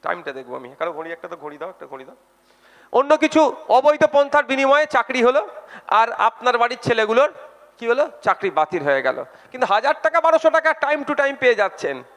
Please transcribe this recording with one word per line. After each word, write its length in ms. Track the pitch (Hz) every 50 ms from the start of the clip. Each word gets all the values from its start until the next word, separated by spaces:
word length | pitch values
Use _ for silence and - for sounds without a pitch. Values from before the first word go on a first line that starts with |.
টাইমটা 300 | _ 160 170 175 170 156
দেখবো 240 | 135 131 131 120 123
আমি, 200 | 131 131 123 135 _
কারণ 120 | 160 170
ঘড়ি, 200 | 160 147 160 165
একটা 160 | 170 165 - 175
তো 80 | 170
ঘড়ি 220 | 170 - - 147 147
দাও, 120 | 151 180
একটা 160 | 180 _ -
ঘড়ি 200 | 139 135 135 131
দাও, 100 | 127 127 _ _ _ _ _ _ _ _ _ _ _ _ _ _ _
অন্য 260 | - 240 277 285 302 302
কিছু 380 | 294 311 302 311 311 277 - - - -
অবৈধ 340 | - 254 262 294 302 294 311 294
পন্থার 320 | 294 285 285 277 285 294 285
বিনিময়ে 420 | 233 269 262 269 269 277 294 302
চাকরি 380 | 294 - 240 226 - - 254 233
হলো, 260 | 240 254 285 415 403 - - - - - - _ -
আর 240 | - 208 226 226
আপনার 460 | 226 - - 226 - - 220 247 240 233
বাড়ির 220 | 233 240 247 240
ছেলেগুলোর 520 | - 240 233 220 220 214 226 233 277 302 302 - - - - _ - _ _ _
কি 100 | 240 233
হলো, 220 | 233 262 294 - - -
চাকরি 280 | - 214 185 - - 196
বাতিল 340 | - 160 156 - - 175 143
হয়ে 180 | 143 139 135
গেল। 220 | 127 131 127 131 139 - - - - _
কিন্তু 220 | _ 254 254 - 202
হাজার 200 | 208 226 269 311 302 -
টাকা, 180 | 320 311 339
বারোশো 280 | 320 330 320 320 - 320
টাকা 240 | 311 320 311 311 302 302
time 240 | - 277 294 302 285
to 100 | - 294
time 200 | - 277 277 277
পেয়ে 200 | 269 269 247 233
যাচ্ছেন 480 | 208 208 190 - - - 139 139 127 127 - -